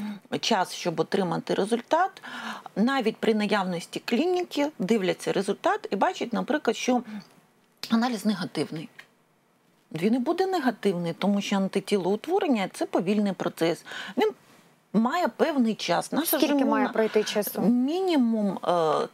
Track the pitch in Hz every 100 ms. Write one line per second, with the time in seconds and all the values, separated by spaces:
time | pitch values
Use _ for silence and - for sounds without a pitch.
0 | 208 202 - 147 - 208 175 - 180 165
1 | 160 202 180 165 - 170 202 233 - 320
2 | 381 - - 247 226 220 - - 233 269
3 | 220 - - 214 208 208 185 170 - -
4 | - 339 339 359 349 294 285 - 180 220
5 | 180 170 - 170 202 - 330 427 - 196
6 | 311 381 240 196 190 302 - 220 - 247
7 | - 214 - - _ _ _ _ - 226
8 | 247 220 208 190 180 - 143 151 - -
9 | - _ _ _ _ _ _ _ - 151
10 | 190 254 247 349 381 370 254 202 202 175
11 | 170 - 190 202 196 196 190 196 - 202
12 | 175 208 - 370 370 226 180 - 339 294
13 | 175 208 202 185 175 - 165 160 - -
14 | - 196 427 - _ - - _ _ 196
15 | 233 339 311 - 285 285 226 202 - 170
16 | - 226 330 302 294 285 240 220 214 226
17 | 220 214 208 214 202 - 190 247 262 349
18 | 381 311 233 220 202 180 - 175 160 147
19 | 151